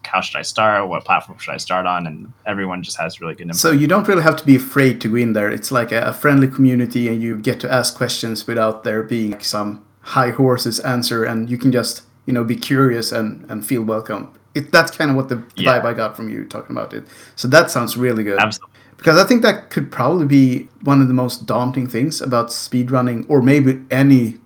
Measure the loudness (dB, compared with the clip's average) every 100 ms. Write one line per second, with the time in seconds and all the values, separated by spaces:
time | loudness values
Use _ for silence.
0 | -6 -4 -4 -8 -6 0 2 2 -2 -4
1 | 0 -2 -2 -14 -12 -10 -4 -2 -2 -4
2 | -6 -10 -16 -12 -8 -6 -6 -8 -10 -8
3 | -8 -8 -12 -10 -8 -2 2 2 2 2
4 | 2 2 2 2 4 4 4 2 2 2
5 | -2 0 0 0 0 -2 -4 -4 -2 -2
6 | -2 0 4 4 4 4 4 4 0 -2
7 | -2 -2 -4 -4 -4 -4 -2 0 -2 -4
8 | -4 -4 -6 -6 -4 -2 -2 -2 -4 -4
9 | -2 -2 -2 -4 -6 -6 -6 -10 _ _
10 | -4 0 0 2 2 2 -2 -4 -4 -2
11 | -2 -2 -2 -2 -4 0 2 2 0 -6
12 | -16 _ -4 -2 -2 -4 0 2 2 2
13 | -4 -4 -6 -8 -12 -10 -4 -4 -2 -4
14 | -6 -10 -12 _ _ -10 0 2 2 -2
15 | 0 0 -2 -6 -8 -2 0 2 0 -4
16 | -6 -8 -10 -10 -10 -12 -10 -10 -10 -12
17 | -16 -20 -20 -8 4 4 4 0 -4 -2
18 | -2 -2 -2 0 0 -2 -16 _ _ _
19 | 4 6 6 4 2 0 -4 -6 -6 -2
20 | 0 0 4 6 6 2 -8 _ 2 4
21 | 4 2 -2 -4 -4 -2 -2 -4 -4 -2
22 | -2 -4 -2 -2 -2 -6 -4 -4 0 0
23 | 0 -2 2 4 6 6 4 0 -2 2
24 | 6 6 4 -4